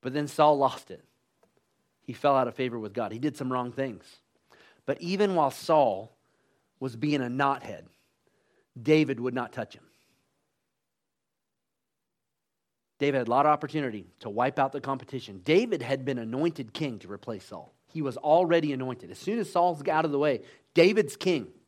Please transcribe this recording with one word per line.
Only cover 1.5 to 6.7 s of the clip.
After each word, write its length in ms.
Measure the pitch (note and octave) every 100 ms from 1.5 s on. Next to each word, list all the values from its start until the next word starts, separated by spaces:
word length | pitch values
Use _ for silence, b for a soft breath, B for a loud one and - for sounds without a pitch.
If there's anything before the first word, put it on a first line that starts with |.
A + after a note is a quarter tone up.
| _ _ _ _ _
He 120 | -
fell 220 | A#2+ D3 C3+
out 120 | A#2+
of 80 | -
favor 240 | B2+ A#2
with 140 | G#2+
God. 180 | G2+ G#2+
He 80 | A2+
did 180 | D3 -
some 140 | C3
wrong 200 | B2+ B2
things. 320 | A#2+ C3+ G2 - - _ _ b b b b -
But 140 | C#3
even 360 | E3+ F#3+ G3+ F3+
while 160 | C#3+
Saul 640 | - - D#3 C3 F#2+ - _ _ _ _ _ _